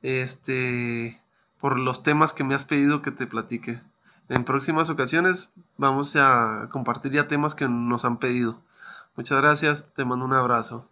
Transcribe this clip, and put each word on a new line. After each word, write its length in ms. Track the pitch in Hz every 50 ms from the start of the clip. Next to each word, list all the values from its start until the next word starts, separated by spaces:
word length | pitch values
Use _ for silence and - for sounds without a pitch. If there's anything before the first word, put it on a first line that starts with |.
este, 1200 | - 131 131 131 127 131 - - _ - 131 127 127 127 123 123 120 120 120 117 117 117 113 - _ _ _ _ _ _ _ _
por 180 | - 143 131 123
los 240 | 131 127 131 -
temas 320 | - 147 151 151 156 156 -
que 100 | - 143
me 120 | 135 139
has 80 | 139 139
pedido 400 | - 156 143 139 143 147 147 147
que 80 | 151
te 160 | - - 131 -
platique. 520 | - 113 107 - 120 117 - - 117 123 - _ _ _ _ _ _ _ _ _
En 160 | 127 131 123
próximas 460 | 117 131 135 139 - 160 156 165 160
ocasiones 600 | 160 - 135 123 156 160 175 185 185 180 - _ _ - - _ _ _
vamos 380 | 143 139 135 135 143 139 -
a 520 | 151 139 135 131 120 117 113 110 107 110 117
compartir 400 | - 143 123 113 120 - - 143
ya 160 | 131 147 147 147
temas 260 | 147 147 147 151 147
que 140 | - 147 135
nos 380 | 120 120 120 120 120 120 -
han 120 | 123 120 117
pedido. 420 | - 127 123 123 120 113 113 - _ _ _ _ - - - - - _ _
Muchas 260 | - - - 147 135
gracias, 440 | 135 151 151 147 156 151 147 147 - _ _
te 100 | - 135
mando 180 | 127 127 123 127
un 80 | 131
abrazo. 560 | 131 135 127 123 120 117 113 - 117 120 123 _